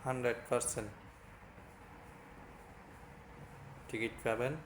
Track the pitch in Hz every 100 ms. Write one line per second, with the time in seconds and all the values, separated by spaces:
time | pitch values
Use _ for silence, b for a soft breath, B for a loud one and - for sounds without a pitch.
0 | 131 127 123 113 - 120 - - 107 -
1 | - - - - - - - - - -
2 | - - - - - - - - - -
3 | - - - - - - - - - 113
4 | 113 - 120 110 123 156